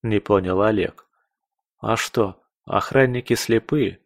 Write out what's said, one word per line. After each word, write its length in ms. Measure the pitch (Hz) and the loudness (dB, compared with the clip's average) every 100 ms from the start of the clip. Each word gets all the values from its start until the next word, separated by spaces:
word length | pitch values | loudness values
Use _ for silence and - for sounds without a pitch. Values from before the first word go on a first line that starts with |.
не 160 | 117 104 | 0 -2
понял 420 | - 101 92 92 | 2 0 2 0
Олег. 460 | 107 104 85 - _ _ _ _ _ _ _ _ | 2 2 -2 -6 _ _ _ _ _ _ _ _
«А 180 | 110 113 | -4 -4
что, 460 | - - 98 - _ _ | -2 -2 -2 -4 _ _
охранники 680 | - 101 - 135 131 123 - | -4 -4 0 2 2 0 -2
слепы 680 | 120 - 113 - 151 101 - | -2 2 0 0 -2 -2 -6